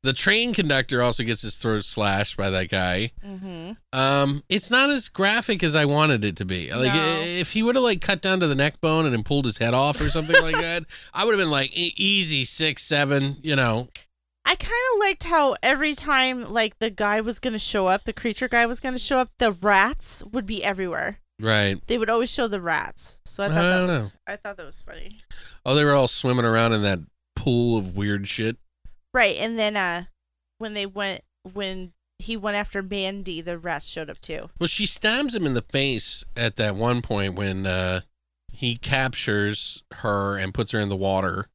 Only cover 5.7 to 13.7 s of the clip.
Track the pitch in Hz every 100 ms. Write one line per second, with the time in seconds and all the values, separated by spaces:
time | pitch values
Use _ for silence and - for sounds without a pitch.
5.7 | 151 147 147 156 120 104 85 92 92 69
6.7 | 104 127 156 156 160 170 175 175 220 226
7.7 | 254 247 190 - 196 190 190 165 135 143
8.7 | - 160 160 156 117 104 143 127 - 117
9.7 | 127 143 143 151 160 156 - - 466 -
10.7 | 170 156 - - - 214 208 175 143 135
11.7 | 170 175 - 196 202 170 147 127 - 156
12.7 | 135 - 147 139 143 139 143 156 139 123